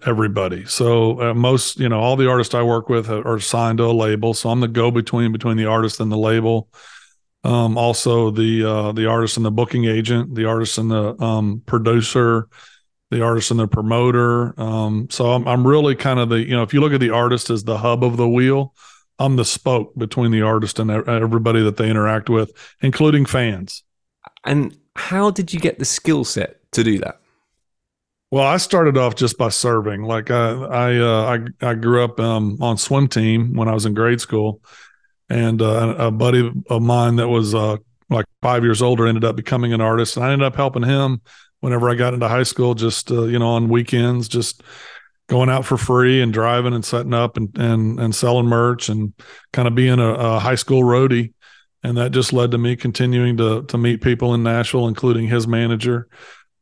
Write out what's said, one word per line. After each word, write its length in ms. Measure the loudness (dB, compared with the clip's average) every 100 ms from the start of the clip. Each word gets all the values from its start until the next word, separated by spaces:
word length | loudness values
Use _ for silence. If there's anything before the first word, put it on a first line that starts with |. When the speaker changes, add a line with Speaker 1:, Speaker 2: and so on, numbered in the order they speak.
| -2
Speaker 1:
everybody. 600 | 0 0 -2 -4 -6 -6
So, 540 | -2 2 2 2 0
uh, 140 | -2
most, 460 | 0 2 2 0 -4
you 100 | -2
know, 100 | 0
all 160 | 0 2
the 140 | 2
artists 240 | 2 0
I 80 | 0
work 260 | 0 0 0
with 220 | -2 -2
are, 180 | -4 -4
are 120 | -4
signed 400 | -2 0 0 2
to 60 | 2
a 120 | 2
label. 380 | 0 0 -2 -2
So 160 | -2
I'm 80 | 0
the 80 | 0
go-between 640 | 0 0 0 -2 -2 -2
between 260 | -2 -2 -2
the 80 | 0
artist 340 | 0 0 -2
and 120 | -4
the 80 | 0
label. 500 | 0 2 2 0 -4 -14 -20 -20 -20 _ _ _
Um, 360 | -2 0 0 0
also 500 | 0 0 0 2 0
the, 340 | 0 0 0
uh, 280 | 0 -2 -4
the 160 | -2 0
artist 300 | 0 0 -2
and 80 | -2
the 20 |
booking 360 | 0 -2 0 0
agent, 500 | 0 0 -2 -2 -4
the 100 | -2
artist 320 | -2 -2 -4
and 140 | -2
the, 280 | 0 -2 -4
um, 440 | -2 -2 -2 -4 -2
producer, 840 | 0 2 0 0 0 2 0 -2 -14 -20 _ _ _ -8
the 140 | -2
artist 260 | 0 0 0
and 100 | -2
the 80 | 0
promoter. 840 | -2 0 0 2 2 2 0 -2 -6
Um, 460 | -6 -4 -2 -4 -6
so 220 | -2 0
I'm, 160 | 0 0
I'm 180 | 2 4
really 300 | 4 2 0
kind 240 | 0 0
of 100 | 0
the, 120 | 0
you 140 | 0 -2
know, 60 |
if 140 | 0 2
you 40 |
look 140 | 2
at 60 | 2
the 100 | 0
artist 400 | 2 0 0 -2
as 140 | -4
the 160 | -4 -2
hub 240 | 0 0
of 140 | 0 2
the 120 | 2
wheel, 460 | 2 2 2 -2 _ -20 -20 _ -4
I'm 180 | 0 2
the 100 | 0
spoke 520 | -2 -2 -2 -2 -8
between 320 | -6 -2 0
the 140 | 2
artist 340 | 2 0 -2 -4
and 140 | -2
e-, 100 | -2 -2
everybody 560 | -2 0 0 2 2
that 140 | 2 0
they 120 | 0
interact 400 | 2 0 0 0
with, 220 | 0 -2 -8 -20 _
including 440 | -2 2 4 4 2
fans. 560 | 0 -2 -4 -8 -14 -20 _ _ _ -20 -12 -4
Speaker 2:
And 320 | -2 -2 -8 _ -14
how 340 | -6 -2 0
did 240 | -2 -4
you 60 | -4
get 180 | -4 -4
the 80 | -6
skill 380 | -4 0 0
set 360 | -2 -4 -6 -10 _
to 120 | -2
do 140 | 0 0
that? 220 | -2 -10 _ _ _ _ _ _ _ _ _ _ _
Speaker 1:
Well, 120 | 0
I 140 | 2 0
started 400 | 2 2 4 4
off 160 | 2
just 240 | 0 -2 0
by 120 | -2
serving. 520 | 0 0 0 -2 -6
Like, 300 | -4 -4 -2
I, 180 | 0 0
I, 480 | -2 -4 -2 0 2
uh, 400 | 2 2 0 -2 -4 -6
I, 60 | -4
I 40 | -2
grew 280 | 2 2
up, 160 | 2 0
um, 380 | -2 0 -2 -2
on 200 | -2 -2
swim 280 | 0 0 2
team 460 | 2 2 2 0
when 140 | -2 0
I 80 | 0
was 100 | -2
in 80 |
grade 280 | 0 0 0
school, 380 | -2 -2 -2 -4 _ -20 -20 _ _ _ -6
and, 320 | -2 0 0
uh, 340 | 0 0 0 0
a 100 | -2
buddy 420 | 0 2 2 0 -4 -4
of 100 | 0
mine 360 | 2 2 2 2
that 100 | 2
was, 260 | 0 0
uh, 240 | 0 0 -4 -8 _ -4
like, 160 | -2 -4 _
five 220 | -2 2
years 180 | 2 2
older 240 | 2 2 2
ended 180 | 2
up 120 | 0 -2
becoming 360 | -4 -2 0
an 100 | 0
artist, 360 | 0 0 -2 -2
and 80 | -2
I 60 |
ended 160 | 0 0
up 80 | 0
helping 280 | -2 0
him 380 | 0 0 0 -4 -8 -20 _ _
whenever 320 | -4 0 0
I 20 |
got 220 | 0 0 0
into 120 | 0
high 140 | 0
school, 320 | 0 0 0
just, 380 | 0 -2 -4 -4
uh, 140 | -2 0
you 120 | 0
know, 120 | 0
on 200 | 0 2
weekends, 580 | 0 2 0 0 0 -2
just 360 | -4 -4 -8 -16 -20 -20 -20 -20 _ -2
going 220 | 2 2
out 140 | 2
for 140 | 0 -2
free 440 | 2 4 4 4
and 120 | 2
driving 400 | 0 0 2 0
and 100 | -2
setting 300 | -2 -4 -2
up 240 | 0 0 -2
and, 180 | -6 -2
and, 440 | 0 0 0 -2
and 160 | -2 0
selling 320 | 0 2 2
merch 420 | 2 2 0 -4
and 240 | -4 -6 -8 -20 -20 _
kinda 160 | -2 0
being 300 | 2 2 4
a, 140 | 2
a 260 | 0 0 0
high 160 | 0 -2
school 260 | 0 2
roadie. 520 | 4 4 4 2 -2 _ -20 -20 _ _
And 120 | -6 -2
that 160 | -2
just 220 | -2 0
led 180 | 0 0
to 60 | 0
me 180 | 0 -2
continuing 600 | -4 -2 0 2 0 2
to, 240 | 0 -2
to 140 | -4 -2
meet 240 | 0 0
people 320 | 0 0 0
in 80 | 0
Nashville, 460 | 0 0 0 -2 -2
including 400 | 0 0 0 0
his 200 | 0 0
manager. 600 | 0 0 -2 -2 -4 -6 -18 -20 -20 _ _